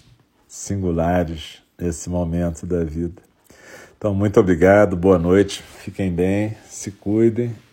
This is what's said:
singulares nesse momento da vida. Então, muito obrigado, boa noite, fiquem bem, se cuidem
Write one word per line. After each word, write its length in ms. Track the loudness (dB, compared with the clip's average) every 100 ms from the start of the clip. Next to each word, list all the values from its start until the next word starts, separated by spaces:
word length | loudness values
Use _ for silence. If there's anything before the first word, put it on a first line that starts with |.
| _ _ _ _ _
singulares 1160 | -18 -8 -4 -2 -2 0 0 -2 -6 -14 -20 _ _
nesse 300 | -8 -8 -6
momento 560 | -4 -2 -2 -4 -6 -6
da 180 | -4
vida. 380 | -4 -4 -8 -10 _ _ _ -20 -20 -20 -20 _
Então, 180 | -4
muito 240 | 0 2 4
obrigado, 560 | 4 4 6 6 4
boa 240 | 2 2 2
noite, 440 | 4 2 2 -2
fiquem 500 | -16 -18 -16 -6 -4
bem, 420 | -2 0 0 -4 -8 -16
se 220 | -14 -14
cuidem 680 | -10 -4 2 2 2 -6 -8 _